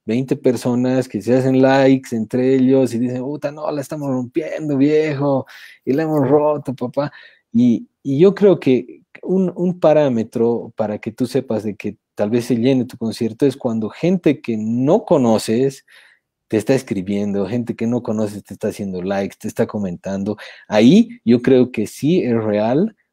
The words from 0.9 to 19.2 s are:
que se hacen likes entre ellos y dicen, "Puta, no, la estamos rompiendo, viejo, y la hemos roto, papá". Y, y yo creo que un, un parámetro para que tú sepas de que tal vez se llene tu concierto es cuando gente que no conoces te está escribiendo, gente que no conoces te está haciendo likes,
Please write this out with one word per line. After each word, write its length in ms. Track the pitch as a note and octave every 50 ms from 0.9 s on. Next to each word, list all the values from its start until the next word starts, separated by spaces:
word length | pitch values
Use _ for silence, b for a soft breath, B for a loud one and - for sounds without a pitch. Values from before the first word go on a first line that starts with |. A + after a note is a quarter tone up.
| B2+ C3 B2+ -
que 140 | - G#2
se 120 | G2 A#2 B2
hacen 280 | C3 B2+ C3 C3 C3
likes 520 | C3 C3 C3+ C#3 C3+ C3+ C3+ C3 C3 - B2
entre 400 | A2+ A2 A2 - B2+ B2+ C3 C3+
ellos 360 | C3 B2+ B2+ C3+ C3+ C3 A#2 A#2
y 40 | A2+
dicen, 240 | B2 B2 B2 B2+
"Puta, 280 | B2+ C#3 D3 D3 - C#3+
no, 200 | D3 D3+ D3+ D3+
la 100 | D3+ C#3+
estamos 280 | C3+ - D#3+ D3+ C#3+ C#3
rompiendo, 680 | B2+ B2+ B2 B2 - E3+ D#3 D#3 - D#3 D#3 D3 C#3+
viejo, 680 | C3 C#3 D3 D3+ D#3 D#3 D#3 D3 C3+ C#3+ C#3+ C#3 C3 C3 B B B B B B B _
y 80 | B2 C3
la 80 | D3+
hemos 260 | D#3+ D#3 D#3 D3 C3 B2
roto, 460 | D3 D3+ D3 D3+ D3+ C#3+ - C#3 B2
papá". 360 | - B2+ A#2+ - C#3 C#3+ D3 B B B B B B B _
Y, 360 | - A#2 B2 A#2+ A2+ - - - _ _
y 160 | - C3+ C3+ C#3
yo 160 | F3+ G3+ F#3+
creo 260 | F#3+ G3+ G3+ E3+ -
que 420 | - C#3 B2+ A2+ E2+ - D2+ D2 _ _ - -
un, 280 | - - F#3 F#3+ F#3+ F3 -
un 240 | - F3 F#3 F3 F3+
parámetro 920 | - D#3 D3+ D3+ D3 C3+ A#2+ A2+ A2 A2+ - A#2 A#2 A#2 A#2 G#2 - A#2 -
para 220 | - A2 G#2 G#2+ G2+
que 120 | - A2+
tú 140 | A2 - B2+
sepas 360 | A#2+ - C3 - - A2+ G#2 G2+
de 100 | G#2+ G2
que 200 | - - G#2 G2+ - _ _ _
tal 140 | - G#2 G#2+
vez 140 | A#2+ A#2+ A#2
se 100 | - B2+
llene 280 | A2+ A2+ C3+ C3+ B2+ A#2+
tu 140 | B2+ - -
concierto 480 | A2+ A2+ G#2+ - A#2 A2 A2 - D3
es 100 | C#3 C3
cuando 320 | - - A#2+ A2+ A2+ A2 G2+
gente 520 | - - - F3 F#3+ F3 - D#3+ C3+ -
que 140 | - A#2+ A2+ G#2+
no 460 | G#2+ A2 A#2 B2 C3 C#3+ F#3 B3 -
conoces 800 | - F3 C#3+ B2 A2+ A2 G2+ - A#2 A2 B2 C3+ C#3 C#3 - - b b b b b b b b _ _ _ _ _
te 100 | A2+ G#2+
está 160 | G2 - C3+
escribiendo, 720 | B2 - - A#2 G2 F2+ G2 G2+ G2+ G#2 G#2 G2 G2+ G2
gente 280 | F#2 A#2+ B2 A#2 A#2 A2
que 120 | - A2+
no 160 | A#2 B2 A#2+
conoces 420 | - A#2+ G#2+ A2 A2 G#2 G#2 G2 -
te 80 | -
está 160 | G2 - - G#2
haciendo 320 | F#2+ - G#2 F#2+ F#2 F2+
likes, 360 | F2+ G2 G2+ G2